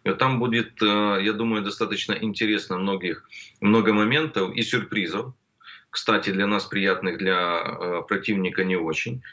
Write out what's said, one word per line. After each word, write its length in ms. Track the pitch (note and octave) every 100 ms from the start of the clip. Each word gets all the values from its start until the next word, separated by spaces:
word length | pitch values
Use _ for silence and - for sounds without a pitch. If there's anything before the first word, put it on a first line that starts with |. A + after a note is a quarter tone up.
И 60 | -
вот 80 | F#2+
там 220 | C3 B2+
будет, 420 | A#2+ A#2 A2 -
э, 380 | G#2+ G#2 G#2 G2
я 100 | G#2
думаю, 300 | G#2+ A#2 G#2+
достаточно 500 | G2+ - G#2 G2+ -
интересно 640 | G2 A2 G2+ G#2+ G2+ - F#2
многих, 500 | G2 F#2+ F2+ - - - - _
много 320 | G2+ A2+ G#2+
моментов 600 | G#2 G#2+ C#3+ D#3 G#2 F#2
и 100 | A#2
сюрпризов, 720 | A2+ A#2+ G2 G#2+ E2+ F#2+ B2+ - _ _ - - _
кстати, 420 | - - G#2 -
для 160 | F#2+ G2+
нас 180 | G#2 -
приятных, 520 | G2+ F#2+ F#2 F#2 E2
для, 460 | F#2+ F#2 F2 E2+
э, 380 | E2+ F2 F2+ F2 E2
противника 560 | G2 - G2+ F#2 -
не 120 | F#2 F#2
очень, 480 | D#2+ D#2 A#2+ B2+ -